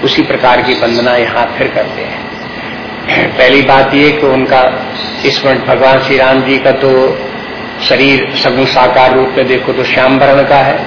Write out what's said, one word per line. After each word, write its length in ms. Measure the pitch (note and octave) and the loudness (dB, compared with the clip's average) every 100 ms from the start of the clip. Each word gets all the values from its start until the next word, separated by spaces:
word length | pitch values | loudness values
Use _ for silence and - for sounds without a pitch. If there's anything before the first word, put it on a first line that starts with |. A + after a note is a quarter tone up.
उसी 180 | - - | -2 -2
प्रकार 380 | - A2 B2 B2 | -2 0 2 2
की 120 | B2+ - | 0 -2
वंदना 360 | A#2+ A#2 A#2+ B2 | -2 0 0 0
यहाँ 300 | A2+ A#2+ A#2 - | 0 -2 -4 -4
फिर 100 | B2+ | -4
करते 280 | G#2+ - - | -2 -6 -8
हैं। 220 | - - - - - - - - - - - - - - | -10 -10 -12 -12 -12 -12 -12 -12 -12 -12 -6 -4 -2 2
पहली 260 | B2+ C#3 | 4 4
बात 320 | C3 C3+ C3+ | 4 2 2
ये 160 | C#3+ D3 | 2 2
कि 140 | D3 C#3 | 2 0
उनका 340 | C3 C3 C3 B2+ - - - - - C#3 | 0 2 2 2 0 -8 -10 -10 -4 -4
इस 180 | - | -2
वक्त 220 | C3+ B2+ - | -2 -2 0
भगवान 360 | B2+ C3 C3+ | 2 4 2
श्री 140 | C3 C3+ | 2 2
राम 240 | C3 C3 | 2 2
जी 160 | B2+ C3+ | 0 0
का 140 | - B2+ | 2 2
तो 100 | C3+ C3 C3 - - - - - - - | 2 2 2 -2 -8 -10 -12 -12 -12 -8
शरीर 440 | - B2 C#3 C3 - - | -2 2 2 2 -2 -2
सगुण 280 | C3+ B2 C3 | -2 0 0
साकार 460 | C3+ B2+ C3 B2+ | 2 2 4 4
रूप 200 | C3 C3 C3+ | 2 0 0
में 100 | B2+ | 0
देखो 260 | B2 - | -2 -2
तो 120 | B2+ | -4
श्याम 340 | B2 - C3 C3+ | -2 0 2 4
वर्ण 240 | C#3 C#3 C3+ | 4 4 4
का 100 | C#3+ | 2
है 160 | C#3+ - | 2 -2